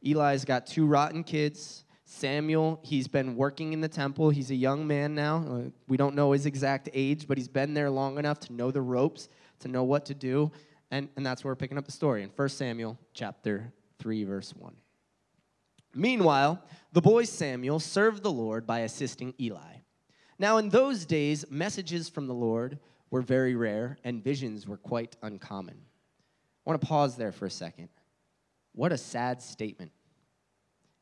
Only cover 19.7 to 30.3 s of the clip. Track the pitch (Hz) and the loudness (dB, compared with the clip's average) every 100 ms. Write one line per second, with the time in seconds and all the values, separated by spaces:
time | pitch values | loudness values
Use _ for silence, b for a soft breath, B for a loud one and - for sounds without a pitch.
19.7 | - _ _ _ b b b 202 220 214 | -20 _ _ _ b b b 4 4 6
20.7 | 208 269 233 156 160 147 151 143 139 196 | 6 6 0 0 2 2 0 -4 -4 -4
21.7 | 196 165 170 165 - 135 123 117 113 127 | -4 -6 -6 -6 -8 -6 -2 0 0 -2
22.7 | 143 b b b 127 123 131 131 120 113 | -8 b b b -4 2 2 4 2 0
23.7 | 104 120 143 123 117 110 143 131 107 101 | -2 -4 -6 -6 -4 -2 -2 -4 -8 -10
24.7 | 101 - 120 117 - 107 98 - 98 87 | -12 -6 -4 -6 -10 -12 -12 -10 -10 -10
25.7 | 104 - _ _ _ _ _ _ _ - | -16 -20 _ _ _ _ _ _ _ -4
26.7 | 156 131 151 139 123 107 - 95 - 82 | -2 2 2 2 0 -6 -4 -8 -8 -12
27.7 | - 85 _ _ _ _ _ _ _ _ | -12 -20 _ _ _ _ _ _ _ _
28.7 | - 127 131 - 123 123 127 - - 107 | -4 -2 -2 -4 -4 -4 -4 -10 -10 -10
29.7 | - 85 _ _ _ _ | -10 -18 _ _ _ _